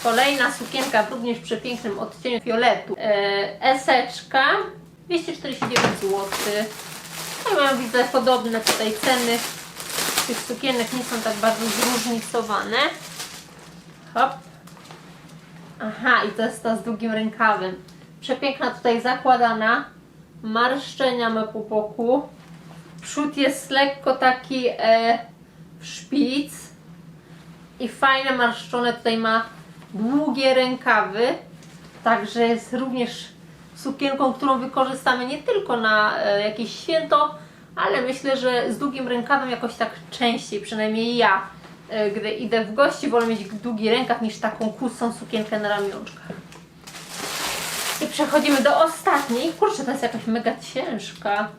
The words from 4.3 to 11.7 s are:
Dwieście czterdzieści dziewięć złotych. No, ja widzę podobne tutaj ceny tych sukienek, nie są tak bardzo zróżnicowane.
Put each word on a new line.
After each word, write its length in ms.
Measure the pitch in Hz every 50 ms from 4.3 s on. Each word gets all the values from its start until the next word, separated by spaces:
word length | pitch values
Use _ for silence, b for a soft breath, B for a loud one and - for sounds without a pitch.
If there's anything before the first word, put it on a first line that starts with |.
| - 269 262 294 370 392 392 - - - - - - - -
Dwieście 280 | - 349 330 - - 330
czterdzieści 320 | - - 277 254 - 254 226
dziewięć 300 | 247 233 240 233 202 175
złotych. 640 | 196 196 196 196 196 196 - - - 208 208 208 220 214 - - - - - - - - - - - - - - - 480 403
No, 80 | 302
ja 140 | 285 277 277
widzę 280 | 240 254 233 226 247 247
podobne 560 | 254 - 262 233 262 254 240 220 226 226 226
tutaj 340 | 220 - - - 220 220 214 -
ceny 360 | - 269 254 247 240 233 233 233 - - - - - - - - - - - - - - - - - -
tych 100 | 240 220
sukienek, 560 | - - 240 220 - 277 254 240 226 226 247
nie 100 | 254 233
są 180 | - 247 226
tak 140 | 220 226 214
bardzo 300 | 202 - 226 226 214 226
zróżnicowane. 1120 | 226